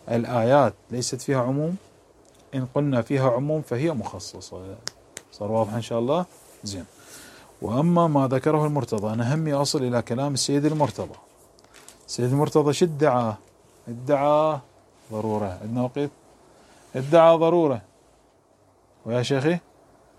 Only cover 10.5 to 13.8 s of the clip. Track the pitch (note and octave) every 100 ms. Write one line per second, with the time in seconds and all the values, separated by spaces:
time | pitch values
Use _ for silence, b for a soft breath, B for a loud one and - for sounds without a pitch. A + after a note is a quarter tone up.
10.5 | C#3+ D3+ D#3 C3 - F#2 - - _ _
11.5 | _ B B B B B - B2 C#3 D3
12.5 | D#3 D3 C3+ F3+ C#3+ D3+ B2 A2+ G#2 -
13.5 | _ _ _